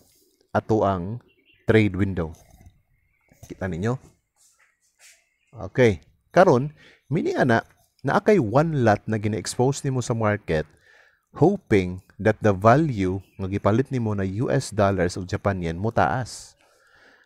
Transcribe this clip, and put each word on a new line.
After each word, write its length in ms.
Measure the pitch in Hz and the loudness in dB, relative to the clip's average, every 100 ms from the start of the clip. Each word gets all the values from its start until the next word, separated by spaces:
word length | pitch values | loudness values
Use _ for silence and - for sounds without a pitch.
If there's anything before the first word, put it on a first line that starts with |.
| _ _ _ _ _ | _ _ _ _ _
ato 320 | - - 107 | -6 0 0
ang 400 | 98 92 92 120 - _ _ _ | 0 -2 -6 -12 -16 _ _ _
trade 320 | - 110 104 | 2 4 2
window. 400 | 92 98 92 82 85 _ _ - _ _ _ _ _ _ _ - | 0 -2 -2 -6 -10 _ _ -20 _ _ _ _ _ _ _ -20
Kita 240 | - 95 | -10 -8
ninyo? 240 | 82 110 127 - _ _ _ _ _ _ _ _ _ - _ _ _ _ 110 95 | -4 -4 -6 -10 _ _ _ _ _ _ _ _ _ -20 _ _ _ _ -16 -4
Okay. 320 | - 120 90 _ _ _ | 2 4 2 _ _ _
Karon, 400 | - 190 123 147 - - _ - | 4 4 4 0 -8 -20 _ -6
meaning 320 | 151 330 349 | -4 -2 0
ana, 240 | 170 - - _ _ _ | 2 0 -2 _ _ _
na 160 | 135 - | -4 0
kay 240 | 220 208 | 2 2
one 400 | 107 123 165 147 | 2 0 0 2
lot 160 | 117 120 - | 2 2 0
na 80 | |
gina-expose 720 | 110 104 104 - - 127 143 139 | -2 -2 -4 -4 -2 0 -2 -4
nimo 160 | 131 | -4
sa 80 | - | -4
market, 560 | 117 107 104 - 78 - _ _ _ _ _ _ - | -2 0 -2 -2 -4 -4 _ _ _ _ _ _ 2
hoping 640 | 165 202 - 104 90 92 - - | 2 2 0 0 0 -6 -14 -4
that 160 | 104 107 | -2 2
the 80 | 107 | 0
value 720 | 95 107 135 160 107 92 95 - - | 4 4 4 2 -2 -2 -4 -8 -12
nga 80 | 95 | -6
gipalit 400 | 98 101 110 131 | -2 0 0 -2
nimo 160 | 131 110 | -4 -4
na 160 | 104 95 98 | -4 -4 -4
U 80 | 131 | -2
S 240 | 139 - | -2 -2
dollars 400 | 101 98 95 90 | 0 0 0 -2
o 80 | - | -4
Japan 400 | 87 101 101 95 | -8 -4 -4 -4
yen 160 | 85 85 | -6 -4
mo 160 | 110 | -4
taas. 640 | 107 78 123 120 - - _ _ _ _ _ _ _ | 0 0 0 -6 -14 -20 _ _ _ _ _ _ _